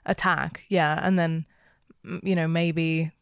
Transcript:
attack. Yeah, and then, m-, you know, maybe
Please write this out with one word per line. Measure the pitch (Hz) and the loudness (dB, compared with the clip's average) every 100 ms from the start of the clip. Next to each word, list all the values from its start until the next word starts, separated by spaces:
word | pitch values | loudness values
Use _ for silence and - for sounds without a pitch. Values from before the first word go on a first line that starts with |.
| - | -4
attack. | - 185 - 147 - - | -2 0 0 -2 -8 -2
Yeah, | 185 151 156 185 | 2 2 2 2
and | 190 | 2
then, | 165 160 160 _ _ _ _ _ | 2 -2 -6 _ _ _ _ _
m-, | - - | -12 -6
you | 196 | -2
know, | 180 160 | 0 2
maybe | 165 170 160 160 160 160 - | 0 0 0 0 0 -2 -4